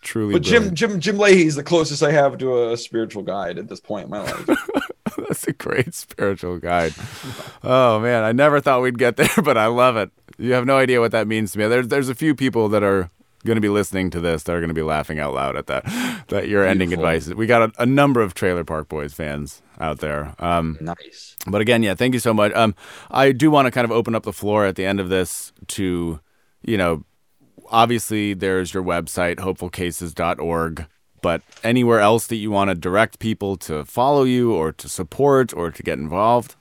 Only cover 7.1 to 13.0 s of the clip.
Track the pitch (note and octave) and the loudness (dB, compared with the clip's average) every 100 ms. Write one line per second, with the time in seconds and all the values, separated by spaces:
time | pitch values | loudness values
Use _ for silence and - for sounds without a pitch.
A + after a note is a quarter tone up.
7.1 | - C3+ A#2+ - - - B2+ B2 G#2+ A#2 | -14 -16 -14 -16 -12 0 4 4 4 2
8.1 | A#2+ A2 A#2+ D3 C#3+ C#3+ C3 B2+ A#2+ B2 | 2 2 4 4 4 2 2 2 2 0
9.1 | A#2 C#3 - D3+ A#2 G#2+ A#2+ B2+ A2+ G2+ | 2 2 2 2 4 4 4 4 4 -4
10.1 | _ _ - A#2 B2+ B2 C3+ B2+ B2 A#2 | _ _ -8 0 0 2 2 4 4 4
11.1 | A2+ G#2+ A2 G#2+ G#2 G#2+ A#2+ B2 C#3 C3 | 2 0 0 -2 -2 2 2 2 0 -2
12.1 | B2+ D#3 C#3 C3+ A#2 G#2+ G#2 G2+ G2 | 0 0 2 0 2 2 2 4 2